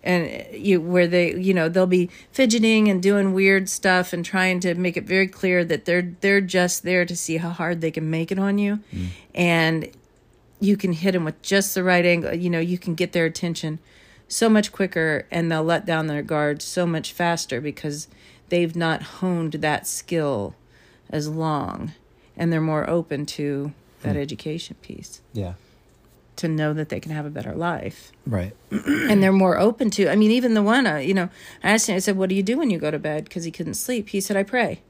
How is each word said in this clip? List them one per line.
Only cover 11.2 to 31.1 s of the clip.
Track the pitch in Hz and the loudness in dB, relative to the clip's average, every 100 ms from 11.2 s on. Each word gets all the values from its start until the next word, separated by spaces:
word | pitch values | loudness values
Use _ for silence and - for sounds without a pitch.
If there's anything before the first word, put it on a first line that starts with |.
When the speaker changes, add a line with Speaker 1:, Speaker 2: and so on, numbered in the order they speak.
Speaker 1:
with | 156 - | -2 -6
just | - 196 190 | 0 0 2
the | - | 0
right | 185 180 | 2 4
angle. | 175 175 - | 4 2 0
You | 170 180 | -2 -2
know, | 170 | 0
you | 175 180 | 0 -2
can | 185 165 | -4 -2
get | 175 | -2
their | 175 165 | 0 0
attention | 160 175 165 160 156 _ - _ - _ | -2 -6 -4 -6 -8 _ -20 _ -20 _
so | - 226 | 0 4
much | 214 208 | 4 4
quicker, | - 196 170 160 147 - | -2 -2 0 0 0 -2
and | - 165 | -4 0
they'll | 160 | 0
let | 160 170 - | 0 0 0
down | 160 156 | -2 -2
their | 147 | -4
guard | 143 156 147 147 | -2 0 0 -2
so | - - 175 | -6 -2 -2
much | 160 - | -2 -6
faster | - 175 170 - 123 | -4 -2 -2 -4 -6
because | 151 135 156 147 - - - - _ | -6 -8 -8 -8 -12 -20 -20 -20 _
they've | 175 170 | 0 0
not | 170 165 160 | 0 -2 -2
honed | 151 - 185 175 165 | -6 -6 -2 -2 -2
that | 151 151 147 - | -2 -2 -2 -4
skill | - - 165 147 120 98 - _ _ _ _ _ | -10 -4 -2 0 -2 -6 -10 _ _ _ _ _
as | 151 151 | -6 -4
long, | 156 160 151 90 92 - - _ _ _ - | -4 -2 -2 -4 -8 -10 -12 _ _ _ -4
and | 170 | 0
they're | 160 | 0
more | 160 156 - | 0 -2 0
open | 170 165 131 147 | -2 -2 -6 -6
to | - 147 139 147 - _ _ | -6 -4 -4 -6 -10 _ _
that | - - | -4 -4
Speaker 2:
Hmm. | |
Speaker 1:
education | 143 - 160 160 - - | -4 -8 -8 -10 -10 -18
piece. | - - - - _ | -16 -16 -16 -20 _
Speaker 2:
Yeah. | 117 92 90 _ _ _ _ _ _ _ - | -8 -8 -10 _ _ _ _ _ _ _ -8
Speaker 1:
To | 170 | -4
know | 156 151 | -2 -2
that | 151 151 | -2 -6
they | - | -8
can | - | -6
have | 151 147 | -8 -8
a | |
better | 151 - | -8 -8
life. | - 170 165 - - - _ - | -6 -4 -6 -8 -12 -20 _ -4
Speaker 2:
Right. | 104 90 - | -4 -4 -10
<clears throat> | _ | _
Speaker 1:
And | 214 - 302 311 208 | -6 -2 0 4 4
they're | 190 | 6
more | 190 185 175 | 6 4 4
open | 202 233 233 | 2 2 -2
to, | 190 180 | 2 2
I | 202 | 4
mean, | 214 | 4
even | 240 247 | 4 2
the | 220 | 2
one, | 202 240 240 | 4 2 2
uh, | 151 | 0
you | 139 | 0